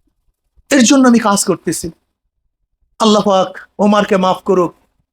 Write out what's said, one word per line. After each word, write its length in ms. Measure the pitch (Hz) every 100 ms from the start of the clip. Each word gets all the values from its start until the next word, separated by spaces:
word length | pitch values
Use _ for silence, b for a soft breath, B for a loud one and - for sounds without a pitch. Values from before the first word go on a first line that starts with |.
| _ _ _ _ _ _ -
এর 120 | 277
জন্য 240 | 226 277 262
আমি 120 | 233
কাজ 260 | 214 202 -
করতেছি। 460 | 165 - 156 165 - _ _ _ _ _ _ _ _ _ -
আল্লাহ 220 | 220 208
পাক 360 | 202 190 185 - - -
ওমারকে 380 | 208 208 202 196
মাফ 200 | 185 185
করুক, 360 | - 185 170 - _ _ _